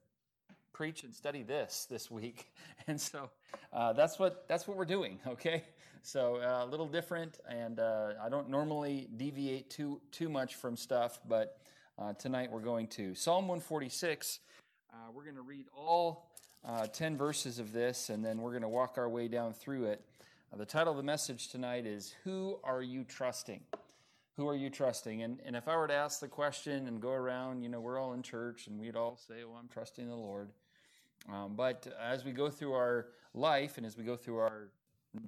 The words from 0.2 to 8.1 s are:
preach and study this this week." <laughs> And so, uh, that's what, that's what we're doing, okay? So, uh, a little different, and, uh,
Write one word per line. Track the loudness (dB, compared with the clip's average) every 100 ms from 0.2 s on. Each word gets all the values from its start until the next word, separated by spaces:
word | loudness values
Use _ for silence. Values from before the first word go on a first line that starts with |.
| _ _ _ -20 _
preach | -6 -4 -4
and | -12
study | -6 -4 -4
this | -2 0 0 -2 -4
this | -6 -6
week." | -6 -6 -8 -18 -18 -20
<laughs> | -12 -4
And | -2
so, | -2 -6 -10 _ -16 -16 -6
uh, | 2 4
that's | 8 6 8
what, | 4 4 0
that's | 0 0
what | -2
we're |
doing, | 2 2 0 -4 -6
okay? | -2 0 0 -2 -20 -20 -18
So, | -4 4 4 4
uh, | 4 4
a | 2
little | 0 0
different, | 0 0 -4 -4 -8 -8
and, | -4 -2 2
uh, | 4 4 2